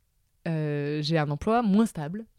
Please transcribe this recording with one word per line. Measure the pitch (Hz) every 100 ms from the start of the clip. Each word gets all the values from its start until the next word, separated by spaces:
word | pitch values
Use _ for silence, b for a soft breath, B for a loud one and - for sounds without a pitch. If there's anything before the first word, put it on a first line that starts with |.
| _ _ _ _ -
euh, | 160 151 147 143 151
j'ai | 147 160
un | 147
emploi | 147 - 226
moins | 226 190 226
stable | - 147 196 226